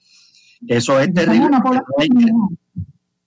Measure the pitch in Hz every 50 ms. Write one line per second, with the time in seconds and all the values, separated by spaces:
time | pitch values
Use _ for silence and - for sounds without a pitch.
0 | _ _ _ _ _ _ _ _ _ _ _ _ - 120 120 120 117 - 139 131
1 | 139 165 175 175 165 - 214 226 277 349 285 262 214 262 254 254 - - 269 285
2 | 302 320 247 247 240 226 226 233 214 190 165 - _ _ _ 180 - - - _
3 | _ _ _ _ _